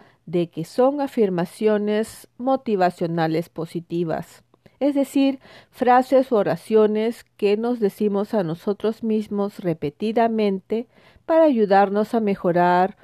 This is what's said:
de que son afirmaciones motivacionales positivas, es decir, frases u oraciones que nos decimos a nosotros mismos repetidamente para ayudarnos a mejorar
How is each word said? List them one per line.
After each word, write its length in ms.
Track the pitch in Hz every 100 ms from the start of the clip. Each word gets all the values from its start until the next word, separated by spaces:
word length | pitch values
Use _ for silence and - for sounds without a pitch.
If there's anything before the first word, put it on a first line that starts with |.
| _ _ -
de 240 | 175 170
que 140 | -
son 360 | 165 - 254 285
afirmaciones 1300 | 277 247 202 175 185 - 214 208 208 208 226 - - -
motivacionales 1120 | 254 269 247 202 180 - 170 170 160 160 170
positivas, 960 | - 165 175 170 170 165 151 - - _ _ _ -
es 140 | 285
decir, 460 | 277 269 285 269 269 - - _
frases 600 | - 247 247 254 262 262
u 40 | 214
oraciones 880 | 196 196 - 220 214 214 226 226 - _
que 200 | 202 208
nos 240 | 240 240
decimos 540 | 196 - 208 196 208
a 80 | 220
nosotros 600 | 165 170 214 196 214 226
mismos 580 | 220 214 208 202 202 -
repetidamente 1300 | 180 156 147 - 214 233 226 220 208 190 - 220 247 _ _ _
para 200 | - 320
ayudarnos 720 | 311 233 196 196 202 202 214
a 60 | 233
mejorar 760 | 208 196 180 175 175 180 190 -